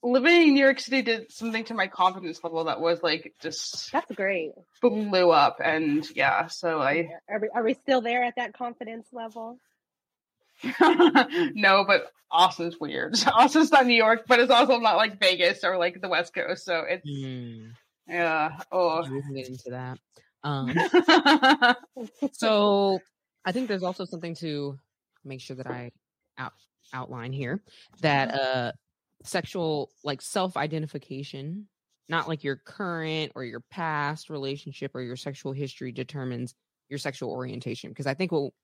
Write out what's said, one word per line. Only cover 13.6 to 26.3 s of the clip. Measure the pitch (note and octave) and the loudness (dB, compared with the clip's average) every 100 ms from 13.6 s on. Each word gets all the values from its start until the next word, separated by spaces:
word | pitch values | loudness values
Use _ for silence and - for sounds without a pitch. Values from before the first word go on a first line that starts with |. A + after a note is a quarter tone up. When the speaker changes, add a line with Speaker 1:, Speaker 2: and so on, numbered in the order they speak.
| D#4+ | 6
Speaker 1:
not | C#4+ B3 | 6 6
New | |
York, | A#3 A3 A3+ - | 4 4 2 4
but | B3 | 4
it's | B3 | 6
also | A#3+ B3+ A#3+ | 6 6 4
not | A3+ F3+ | 4 2
like | G#3+ G3 | 2 2
Vegas | F#3+ F3+ F3 G3 | 2 4 2 2
or, | F#3+ F#3 | -2 0
like, | F3 F3+ | 0 -2
the | F#3 | -2
West | E3 F3 | -2 -2
Coast. | - - F#3 | -6 -4 -6
So | - E3 - | -4 -4 -2
it's, | F3+ D3 | -6 -6
Speaker 3:
Mm. | C#3 C3+ B2+ A#2+ A2+ A2 A#2 _ _ - | -10 -8 -10 -12 -14 -18 -20 _ _ -10
Speaker 1:
yeah. | F3 E3+ D#3+ D#3 D3+ - | -2 0 0 -2 -6 -6
Oh. | F#3 F3 D#3+ D3+ | 0 0 0 -4
Speaker 3:
We | C3+ | -6
can | C#3 | -8
get | C3+ B2+ | -10 -10
into | B2+ B2+ | -14 -12
that. | B2 B2+ B2+ _ _ _ _ | -12 -10 -14 _ _ _ _
Um, | D3 C#3 B2 | -6 -4 -2
Speaker 1:
<laughs> | - - F4 E4+ - - D4+ C4 C#4 B3 B3 - - A3 _ C4+ | 0 4 4 6 4 6 6 6 6 4 2 -6 -16 -16 _ -8
Speaker 3:
so | - A3+ G#3+ G#3 G3+ G3 F#3+ _ _ _ _ | -2 0 4 4 4 2 0 _ _ _ _
I | F#3 | -4
think | G3+ B3+ | -4 -4
there's | G3 | -4
also | F3+ F#3 | -4 -6
something | F3+ E3+ E3+ E3 | -10 -10 -10 -8
to | E3 D3 C#3+ C#3 _ _ _ _ | -8 -6 -8 -10 _ _ _ _
make | C3+ C3 | -16 -16
sure | - C3 | -14 -14
that | B2+ | -10
I | B2 A#2+ _ _ _ _ | -12 -12 _ _ _ _